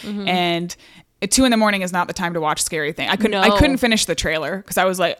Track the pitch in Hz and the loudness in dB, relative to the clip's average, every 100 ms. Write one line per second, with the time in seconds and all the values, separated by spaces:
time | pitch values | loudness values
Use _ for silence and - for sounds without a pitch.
0 | 214 208 196 180 175 170 175 - - - | -10 -6 -2 0 0 -2 -4 -10 -18 -20
1 | _ - 196 - 262 226 214 196 180 180 | _ -10 -4 2 2 4 2 0 -2 -2
2 | - - 175 170 151 156 - 160 147 165 | -4 -4 -4 -2 -2 -2 -4 -4 -4 -4
3 | - - 214 202 208 202 294 262 240 214 | -2 0 2 4 4 6 4 2 2 2
4 | - 160 165 160 147 190 - 196 185 185 | 0 -2 -2 -2 -4 -6 -4 0 0 2
5 | 175 - | -2 0